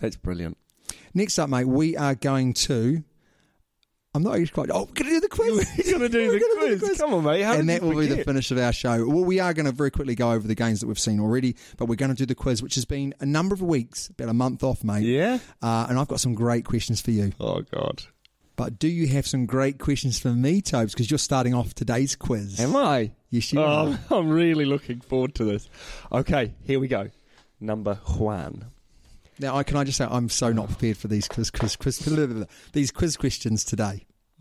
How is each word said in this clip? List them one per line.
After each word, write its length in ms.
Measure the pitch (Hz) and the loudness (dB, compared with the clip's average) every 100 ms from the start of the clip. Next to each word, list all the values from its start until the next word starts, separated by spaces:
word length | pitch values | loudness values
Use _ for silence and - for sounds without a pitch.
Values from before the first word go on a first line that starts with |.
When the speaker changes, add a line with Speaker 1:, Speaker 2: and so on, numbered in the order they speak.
Speaker 1:
That's 160 | 113 - | -6 -6
brilliant. 400 | - 87 82 - _ _ - - - | -6 -6 -6 -10 _ _ -14 -14 -6
Speaker 2:
Next 260 | 175 208 - | -2 0 0
up, 120 | 147 | 0
mate, 140 | 127 127 | 0 2
we 300 | 131 160 156 | 2 2 0
are 160 | 143 | -2
going 400 | 131 143 135 127 | 0 0 0 0
to, 480 | 120 - 127 117 160 - _ _ _ _ _ _ _ _ _ _ | 0 0 0 2 0 -4 _ _ _ _ _ _ _ _ _ _
I'm 80 | 147 | 0
not 140 | 180 - | 0 2
even 120 | 170 | 0
quite, 220 | - - | -2 -2
oh, 120 | 185 | -2
we're 80 | 196 | -4
gonna 160 | - 277 | -4 0
do 100 | 320 | 0
the 80 | 403 | 0
quiz. 400 | - 453 427 370 | 0 2 2 0
Speaker 1:
<laughs> 40 | - 359 | 0 0
We're 60 | |
gonna 160 | 370 240 | 2 2
do 200 | 233 226 | 2 2
Speaker 2:
We're 100 | - | 4
Speaker 1:
the 160 | 453 427 | 4 2
Speaker 2:
gonna 80 | 415 | 2
do 80 | 196 | 2
Speaker 1:
quiz. 180 | 202 185 | 0 0
Come 160 | 202 | 0
on, 100 | 190 | 2
mate. 180 | 151 170 | 2 2
How 100 | 208 | 2
Speaker 2:
And 140 | 156 156 | 2 2
Speaker 1:
did 120 | 170 | 2
Speaker 2:
that 20 | |
Speaker 1:
you 40 | 170 | 2
Speaker 2:
will 120 | 156 | 2
be 60 | 151 | 2
the 80 | |
Speaker 1:
forget? 120 | 143 147 | 0 0
Speaker 2:
finish 240 | 135 - | 0 0
of 80 | 127 | 0
our 140 | 123 | 2
show. 340 | 123 123 117 113 | 0 0 0 2
Well, 180 | 160 | 2
we 140 | 180 185 | 4 4
are 140 | 180 | 2
gonna 160 | 160 147 | 2 0
very 180 | 127 143 | 0 0
quickly 240 | - 139 | 0 -2
go 180 | 117 120 | 0 2
over 140 | 113 107 | 2 0
the 60 | |
games 260 | 110 117 104 | 0 2 0
that 60 | 120 | -2
we've 120 | 107 | -2
seen 220 | - 104 | 0 2
already, 360 | 107 123 127 117 - - | 2 2 0 -2 -8 -6
but 100 | 120 | -2
we're 80 | 117 | 0
gonna 180 | 135 | 0
do 120 | 123 131 | 0 -2
the 80 | |
quiz, 280 | 120 135 117 | -2 0 -2
which 120 | 135 | -2
has 100 | - | -4
been 300 | 117 143 139 - | -4 -4 -4 -4
a 60 | 139 | 0
number 280 | 151 190 | 0 0
of 80 | 202 | 0
weeks, 460 | 180 147 117 - - | 0 0 -2 -8 -12
about 200 | - 120 | -8 -2
a 60 | |
month 300 | 120 127 127 | 0 0 0
off, 180 | 131 123 | -2 0
mate. 220 | 110 104 | 0 0
Speaker 1:
Yeah? 340 | 110 131 202 254 - - | 2 2 2 0 -4 -6
Speaker 2:
Uh, 240 | 117 113 117 | -2 0 0
and 100 | 123 | 0
I've 100 | 143 | 0
got 120 | - | -2
some 140 | 127 | -2
great 300 | 110 117 120 | 0 2 0
questions 360 | 117 117 - 113 | 0 -2 -2 -2
for 100 | - | 0
you. 220 | 110 101 - | 0 0 -2
Speaker 1:
Oh, 220 | - - | -4 -4
God. 400 | - - - - - _ _ _ _ - | -4 -4 -4 -6 -12 _ _ _ _ -6
Speaker 2:
But 220 | 120 113 | -6 -2
do 80 | 156 | -2
you 180 | 170 156 | 0 2
have 160 | 139 - | 0 0
some 200 | 135 117 | 0 0
great 320 | 131 135 139 | 0 0 0
questions 400 | - 139 135 117 | -2 0 0 -2
for 120 | 127 | 0
me, 300 | 120 131 196 | 2 2 2
Tobes? 320 | - 127 110 | 2 0 0
'Cause 160 | - 113 | 0 -2
you're 80 | 147 | 0
starting 360 | - 135 123 | 0 0 2
off 200 | 123 110 | 0 -2
today's 420 | - 117 120 139 - | -4 -2 0 0 -2
quiz. 420 | - 113 101 101 | -2 -2 -4 -2
Speaker 1:
Am 160 | 123 | 0
I? 380 | 269 240 135 107 - _ | 2 2 2 0 -6 _
Speaker 2:
Yes, 220 | 120 - | -4 0
you 80 | 147 | 2
Speaker 1:
Oh, 40 | 151 151 156 | 2 2 2
Speaker 2:
are. 60 | 120 - | -2 0
Speaker 1:
<laughs> 0 | 226 | 0
I'm 120 | 160 | 2
really 340 | 160 170 156 | 4 4 2
looking 360 | 139 143 - 120 | 2 0 -4 -10
forward 340 | - 131 127 - | -2 0 0 0
to 80 | |
this. 240 | 110 104 - - - - - | 0 -2 -4 -16 -16 -16 -4
Okay, 440 | 123 135 143 110 - | -2 0 0 0 -4
here 160 | - 135 | -2 0
we 80 | 131 | 0
go. 200 | 117 104 - _ _ _ - | -2 -4 -10 _ _ _ -10
Number 360 | 107 107 104 101 - 95 | -6 -2 -2 -4 -2 0
one. 480 | 107 98 69 - 117 - _ _ - - - - | 0 -2 -6 -10 -16 -20 _ _ -20 -20 -20 -10
Speaker 2:
Now, 140 | 139 135 | -4 -2
I, 60 | |
can 140 | 143 143 | 0 0
I 80 | |
just 140 | 139 131 | 0 0
say, 80 | 123 | 0
I'm 180 | 123 117 | 0 0
so 220 | - 120 | 0 2
not 140 | 110 101 | 2 0
prepared 300 | - 117 107 | 0 0 0
for 100 | 107 | -2
these 220 | 104 - | -2 -2
quiz, 220 | - 110 | -2 -4
quiz, 260 | - 110 - | -2 -2 -2
quiz, 240 | 139 - - 156 143 113 104 - - | -4 -2 0 0 0 -2 -8 -12 -6
these 180 | 147 135 | -2 -2
quiz 260 | - 175 - | 0 -2 0
questions 460 | 135 - 120 107 | -2 -2 -2 -2
today. 420 | - 104 104 101 - _ _ - | -2 -2 -2 -4 -12 _ _ -6